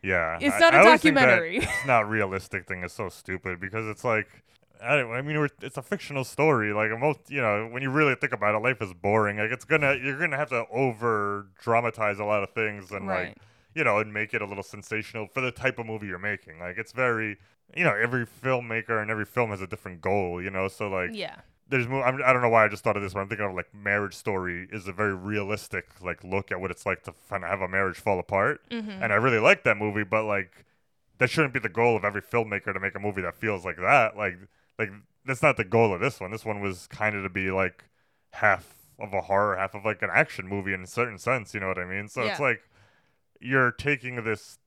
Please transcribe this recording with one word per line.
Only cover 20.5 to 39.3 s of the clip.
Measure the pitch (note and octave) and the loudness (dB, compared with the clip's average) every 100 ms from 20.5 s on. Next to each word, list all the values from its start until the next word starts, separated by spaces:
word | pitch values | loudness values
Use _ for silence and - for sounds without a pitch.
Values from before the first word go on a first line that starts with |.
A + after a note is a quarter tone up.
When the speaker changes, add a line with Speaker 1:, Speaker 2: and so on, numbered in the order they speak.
Speaker 1:
know? | F#2+ F#2+ | -4 -4
So, | - G#2 | -4 -4
like, | F#2+ F2+ | -2 -4
Speaker 2:
Yeah. | G#2 F2 - _ _ _ | -6 -10 -12 _ _ _
Speaker 1:
there's | C3+ A#2+ | -2 0
mo-, | C3+ | 0
I'm, | B2+ C3 | 0 2
I | B2+ | 4
don't | B2 | 4
know | B2 | 6
why | A2+ | 6
I | G#2+ | 6
just | G2+ | 4
thought | A#2 G#2 | 0 0
of | |
this, | G2+ | -2
but | G2 | -4
I'm | G2 | -6
thinking | G#2 G#2 | -4 -4
of, | |
like, | F#2 - | -4 -10
Marriage | G#2 G2+ G#2 G2+ | -6 0 0 0
Story | - - F#2+ F2+ F2 F2+ | -6 -4 -2 -4 -6 -10
is | G#2 F#2 | -12 -10
a | |
very | F2+ G#2 | -2 -2
realistic, | F#2+ G2 G#2+ G2 G#2 - F#2+ - - | -2 -4 -4 -2 -6 -6 -8 -8 -10
like, | F2+ E2+ | -8 -8
look | F2+ F#2+ - | -4 -4 -2
at | F#2 | -6
what | F#2 | -6
it's | F2 G2+ | -4 -4
like | F#2 | -4
to | - | -6
fin-, | - _ G2 | -18 _ -8
have | F2 G2 | -2 -2
a | F#2 | 0
marriage | F#2+ G2 E2 | 0 0 -2
fall | A2 F#2 | -2 -2
apart. | - G2 A2+ D3 _ | 0 0 0 -2 _
Speaker 2:
Mm-hmm. | A#3 G#3+ F#3+ | -10 -10 -6
Speaker 1:
And | A#2 | 0
I | G#2 | 4
really | C3 A2+ | 4 4
like | B2 G3 | 4 4
that | B2 G#2 | 2 0
movie, | G#2+ G#2 | 0 -2
but, | G2+ A2 | -2 -2
like, | G#2+ G2+ F2+ _ _ _ _ _ _ _ | 0 -4 -4 _ _ _ _ _ _ _
that | B2+ | -2
shouldn't | - C#3+ | 0 0
be | B2 | -2
the | A2 | -4
goal | F#2 A#2+ A2 | 2 2 4
of | |
every | G2+ G2+ | 0 -4
filmmaker | - A#2 A2 G2+ G2+ | -2 -2 -2 -4 -4
to | F#2+ | -4
make | G2 G2 | -4 -4
a | |
movie | G#2 G2 | -4 -4
that | F2+ - | -6 -4
feels | A2+ G2 | -4 -4
like | F2+ D#2+ | -6 -2
that. | F#2 C3+ A2 G2+ | 4 4 4 -2
Like, | G2+ F2+ G2 _ _ - | -6 -6 -20 _ _ -8
like, | G#2+ G2+ _ _ | -8 -8 _ _
that's | C3 B2+ | -8 2
not | D3+ B2+ | 2 2
the | |
goal | F#2+ A#2 A2+ | 2 4 4
of | F2+ | 2
this | B2 - | -2 -4
one. | F#2 | -10
This | F#2 | -8
one | A2 G#2 | -6 -4
was | G2+ F2+ - | -4 -6 -14
kinda | - G#2+ G#2 | -4 -2 -2
to | F#2+ | -6
be, | F#2+ F#2+ | -4 -2
like, | F#2+ F#2 - _ _ _ _ _ | 0 -2 -4 _ _ _ _ _
half | - G#2+ F#2+ - - _ - | 2 2 2 -2 -20 _ -14
of | G#2+ | -4
a | G2 | -4
horror, | - | 0